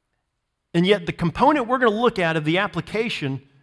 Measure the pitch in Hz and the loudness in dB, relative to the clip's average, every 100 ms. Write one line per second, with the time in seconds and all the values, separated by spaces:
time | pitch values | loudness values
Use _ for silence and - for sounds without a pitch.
0 | _ _ _ _ _ _ _ 170 185 202 | _ _ _ _ _ _ _ 0 2 2
1 | 170 - 170 - 254 302 226 254 247 208 | 0 -4 -4 2 2 2 0 2 2 2
2 | 240 - 165 160 151 175 208 170 - 208 | 0 0 -2 0 0 -2 -2 -6 -6 -4
3 | 233 - 143 135 _ _ | -4 -4 -6 -8 _ _